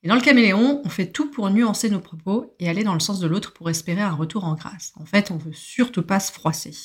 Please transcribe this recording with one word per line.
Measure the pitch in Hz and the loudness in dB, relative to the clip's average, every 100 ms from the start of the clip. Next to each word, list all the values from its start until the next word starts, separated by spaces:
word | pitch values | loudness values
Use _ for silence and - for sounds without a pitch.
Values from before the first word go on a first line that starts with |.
Et | 170 | 4
dans | |
le | 240 | 4
caméléon, | 294 262 214 190 254 285 | 6 6 6 6 4 2
on | 180 | -2
fait | - 180 | -4 -4
tout | - 302 | -2 -4
pour | 262 196 | -2 2
nuancer | 202 233 202 226 | 2 2 0 0
nos | 196 | -2
propos | - 165 185 214 302 _ | -4 -12 -4 -4 -4 _
et | 175 | -2
aller | 165 | 0
dans | 214 | 0
le | 165 | 0
sens | - 196 | -2 -2
de | 170 | 0
l'autre | 180 - | 0 -4
pour | _ 165 | _ -4
espérer | 160 - 175 | -4 -4 -2
un | 208 | -2
retour | 151 160 214 | -2 -4 -4
en | 175 | -4
grâce. | 156 - 190 - - | -4 -6 -14 -16 -16
En | 156 | 0
fait, | 202 202 | 0 0
on | 170 | -6
veut | 156 | -8
surtout | 147 - - 247 196 | -14 -12 -2 -2 0
pas | 165 196 | 0 -2
se | - | -2
froisser. | - 160 156 - 147 | -4 -4 -4 -10 -14